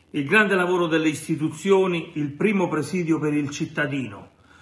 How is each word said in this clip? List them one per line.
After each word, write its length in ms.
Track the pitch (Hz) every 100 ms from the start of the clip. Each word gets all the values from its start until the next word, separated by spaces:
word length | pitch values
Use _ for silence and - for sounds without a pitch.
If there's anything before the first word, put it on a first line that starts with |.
| _
Il 120 | 151
grande 300 | 135 214 196
lavoro 320 | 190 180 180 170
delle 240 | 160 156
istituzioni, 1000 | 135 - 147 156 - 196 190 185 170 160
il 160 | 151 147
primo 340 | - 202 196 165
presidio 520 | 156 139 185 160 151
per 160 | 151
il 160 | 147 139
cittadino. 800 | - 160 165 139 139 113 101 - _ _ -